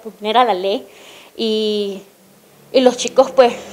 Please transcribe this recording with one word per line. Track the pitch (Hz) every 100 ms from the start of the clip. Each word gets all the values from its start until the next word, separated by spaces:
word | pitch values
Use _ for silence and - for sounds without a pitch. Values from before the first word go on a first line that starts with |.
vulnera | 220 - 208 226
la | 247
ley, | 180 190 247 - - - - - -
y, | 226 214 214 208 202 190 - _ _ _ _ _ _
y | 269
los | 247 247
chicos | 233 - 262
pues | - 240 - -